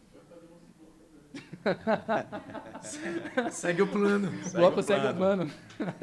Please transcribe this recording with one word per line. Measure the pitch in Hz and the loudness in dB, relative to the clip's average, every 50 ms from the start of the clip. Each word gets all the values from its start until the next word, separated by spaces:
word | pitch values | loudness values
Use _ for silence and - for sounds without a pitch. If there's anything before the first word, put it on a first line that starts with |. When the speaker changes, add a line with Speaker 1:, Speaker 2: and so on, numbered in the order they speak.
| - - - - - - - - - - - - - - - - - - - - - - - - - - - - - - - - - | -20 -20 -20 -20 -20 -20 -20 -20 -20 -20 -20 -20 -20 -20 -20 -20 -20 -20 -20 -20 -20 -20 -20 -20 -20 -18 -16 -16 -16 -16 -14 -4 -2
Speaker 1:
<laughs> | 208 170 - - 220 214 190 - - 220 - - - 208 214 - - 214 - - - - 220 - - - 302 - 175 170 - - - - 254 233 233 | -2 -2 0 0 0 0 0 0 -2 -2 -2 -2 -4 -10 -14 -12 -12 -14 -14 -14 -14 -16 -14 -14 -12 -12 -10 -8 -6 -6 -6 -8 -4 -2 -2 -2 -2
Speaker 2:
Segue | - - - 175 175 170 | -4 -2 -2 0 2 4
o | 196 | 2
plano. | 190 208 208 202 202 202 202 202 | 2 2 2 4 4 4 2 0
Speaker 1:
O | 160 - - - - | -2 -4 -6 -8 -4
bloco | - 175 175 190 196 202 - | 4 6 6 6 6 4 2
Speaker 3:
Segue | - 196 - | 2 2 2
o | |
Speaker 1:
segue | 135 | 2
o | 131 - | 0 0
Speaker 3:
plano. | 180 185 190 202 185 160 147 | 2 2 4 4 2 0 -4
Speaker 1:
plano. | - - - - - - 262 180 - - | -6 -10 -16 -14 -10 -8 -6 -6 -6 -4